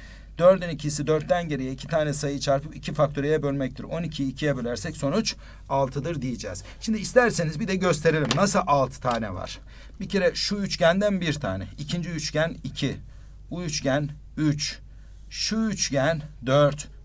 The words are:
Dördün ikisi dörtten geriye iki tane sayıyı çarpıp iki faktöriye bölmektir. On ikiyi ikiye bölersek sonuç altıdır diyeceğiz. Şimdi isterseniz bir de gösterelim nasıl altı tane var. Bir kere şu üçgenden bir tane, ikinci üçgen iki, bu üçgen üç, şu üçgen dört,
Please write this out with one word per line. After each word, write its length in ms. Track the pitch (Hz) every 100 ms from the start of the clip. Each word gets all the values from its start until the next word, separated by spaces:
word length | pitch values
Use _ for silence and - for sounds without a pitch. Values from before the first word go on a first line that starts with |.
| - - - -
Dördün 300 | 180 185 170
ikisi 380 | 165 151 147 147
dörtten 420 | 156 151 175 165
geriye 240 | 139 131
iki 140 | 131 139
tane 260 | 165 151
sayıyı 280 | 147 143 143
çarpıp 360 | 143 139 151 -
iki 160 | -
faktöriye 500 | 156 139 143 143 156
bölmektir. 420 | 143 139 131 -
On 180 | - 147
ikiyi 300 | 170 - 135
ikiye 240 | 127 151 131
bölersek 400 | 120 120 131 147
sonuç 380 | 139 196 226 - - - -
altıdır 540 | 139 135 139 160 156
diyeceğiz. 420 | 127 117 104 - - -
Şimdi 180 | - 220
isterseniz 640 | 185 247 240 - 156 156
bir 80 | 208
de 80 | 190
gösterelim 520 | 185 156 165 156 127 139
nasıl 220 | 202 196 185
altı 340 | 143 123 -
tane 340 | 127 117 107
var. 260 | 87 87 - - - - -
Bir 80 | 196
kere 260 | 196 175
şu 220 | - - 202
üçgenden 640 | 190 - 165 190 208 190
bir 140 | 170
tane, 320 | 143 98 95 95 -
ikinci 320 | 147 175 170
üçgen 460 | 160 - 151 165 -
iki, 320 | - - 131 - - - - - -
bu 120 | 175
üçgen 460 | 175 - 139 139 147 - - -
üç, 420 | 156 147 - - - - - - -
şu 260 | - - 220
üçgen 680 | 220 190 - 135 139 165 - - 120
dört, 420 | 143 147 147 - -